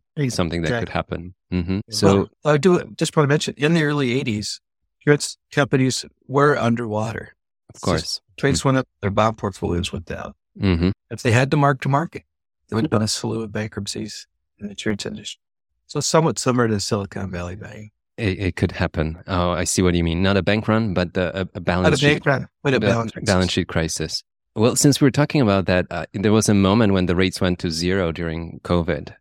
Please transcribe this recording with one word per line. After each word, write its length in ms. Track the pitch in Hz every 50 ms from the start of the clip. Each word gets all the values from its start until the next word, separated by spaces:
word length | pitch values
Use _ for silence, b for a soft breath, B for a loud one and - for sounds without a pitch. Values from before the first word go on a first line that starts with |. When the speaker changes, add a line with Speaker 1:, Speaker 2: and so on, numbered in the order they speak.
| _ _ - - 143 127
Speaker 1:
something 340 | 117 - 90 80 85 85 82
that 60 | 78
could 200 | 95 117 - -
Speaker 2:
Exactly. 40 | -
Speaker 1:
happen. 420 | 85 82 - - 82 85 90 - _ _ - 90
Mm-hmm. 220 | 90 87 87 92
Speaker 2:
Yeah. 60 | 98 - -
Speaker 1:
So 380 | 110 - - 98 98 98 - - _ _ -
Speaker 3:
Well, 100 | 151 147
I 40 | 151
do 220 | 135 190 180 175 - - 107
just 200 | - 165 156 -
want 80 | 165 151
to 40 | 135
mention, 260 | 143 151 - - - -
in 160 | 135 151 170
the 80 | 170 151
early 300 | 147 147 147 139 123 117 131
eighties, 420 | 147 123 107 104 101 - - - _ _ _ _ _ _ _ _
insurance 360 | - 147 147 147 - - - _ _ _ -
companies 520 | - 143 - - 135 131 131 120 - - - _ _ _ -
were 280 | 127 139 143 147 143
underwater. 800 | - 123 117 117 117 120 113 104 104 92 117 110 - - - - _ _ _ _ _ _ _ -
Speaker 1:
Of 60 | -
course. 220 | - - 87 80 80
Speaker 3:
Just 200 | - - - _ _ _ - -
rates 160 | 135 143 -
Speaker 1:
Mm-hmm. 80 | - 139
Speaker 3:
went 100 | 131 131
up, 100 | 127 _ _ -
their 100 | - 98
bond 260 | 98 107 107 110 110
portfolios 560 | - - 104 95 - - - 87 85 82 - -
went 140 | 90 87
down. 260 | - - - - - - _ _ _ _ -
Speaker 1:
Mm-hmm. 320 | 110 98 90 82 85 92 104 _ _ -
Speaker 3:
If 120 | - 110 -
they 100 | 131 110
had 180 | 120 135 131
to 60 | -
mark 240 | 151 143 143 143 131 -
to 60 | 139
market, 340 | 135 139 165 - - - _ _ _ _ _ _ _ _ _ -
there 80 | -
would 80 | 110 113
have 60 | 156
been 120 | - 107 110
a 60 | 107
slew 340 | - - - 117 110 113 113
of 100 | 107 101
bankruptcies 720 | 107 107 110 - 104 101 101 - - 110 107 - - - _ _ _ _ _ _ -
in 80 | - -
the 20 |
insurance 340 | - - - - 104 101 -
industry. 360 | - - 110 110 - - _ _ _ _ _ _ _ _ _ _ -
So 120 | - 147
somewhat 360 | 135 - - 160 160 160 117 -
similar 280 | - 135 123 123 120
to 140 | 113 110 101
Silicon 500 | - - 120 101 98 95 - 101 98 95
Valley 240 | 92 87 87 87 90
Bank. 380 | 107 110 107 - 110 107 104 _ _ _ _ _
Speaker 1:
It, 220 | - 117 101 95 -
it 160 | 101 90 85
could 160 | - - 90 -
happen. 500 | - 92 85 - - 78 78 80 82 - -
Oh, 220 | 92 90 87 87
I 120 | 87 80 87
see 180 | - - - 92
what 120 | 90 87
you 80 | 87 85
mean. 180 | 82 82 85
Not 160 | 95 98 98
a 60 | 98 85
bank 240 | 101 104 110 107
run, 280 | - 107 113 113 107 87
but 200 | 90 90 82 -
the, 280 | 95 90 82 - 95 92
a, 60 | 85 -
a 60 | -
balance 240 | 87 - 87 87 92
Speaker 3:
Not 80 | - 151
a 40 | 135
Speaker 1:
sheet, 100 | 143 143 151
Speaker 3:
bank 120 | 139 -
run, 220 | 143 139 - - - _ _ -
but 120 | 143 131
a 60 | 123
Speaker 1:
ba-, 60 | 107
Speaker 3:
balance 260 | 101 98 117 117 113 -
sheet. 120 | - -
Speaker 1:
balance 260 | 101 98 90 92 90 -
sheet 160 | - 87 -
crisis. 560 | - 85 80 80 - - 80 78 - - - _ _ _ _ _ -
Well, 180 | - 107 123 113
since 260 | 139 - 147 135 -
we're 100 | 156 135
talking 320 | - - 147 151 - 156 131
about 240 | 107 98 98 92
that, 200 | 82 92 90 87 - 87
uh, 140 | 85 78 - -
there 200 | 101 95 107 104
was 160 | 110 104 -
a 60 | 107
moment 380 | 98 98 95 98 117 117 101 98
when 120 | 95 90
the 80 | 87 87
rates 260 | 87 95 92 87 -
went 200 | 101 92 90 -
to 100 | - 90
zero 400 | 80 78 85 90 92 98 92 85
during 480 | 80 87 87 82 80 82 85 82 - - -
covid. 500 | - 90 87 82 80 82 69 - - - _